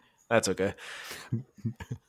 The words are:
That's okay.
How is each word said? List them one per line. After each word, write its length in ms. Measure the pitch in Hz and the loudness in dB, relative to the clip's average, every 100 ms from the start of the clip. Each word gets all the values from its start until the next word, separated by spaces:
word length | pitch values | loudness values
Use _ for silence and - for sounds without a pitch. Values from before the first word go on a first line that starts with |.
| _ _ _ | _ _ _
That's 180 | 113 98 | 4 6
okay. 260 | 92 95 - - - - - - 117 131 - 117 120 - 123 | 2 0 -2 -10 -12 -12 -14 -6 -6 -6 -8 -6 -6 -8 -12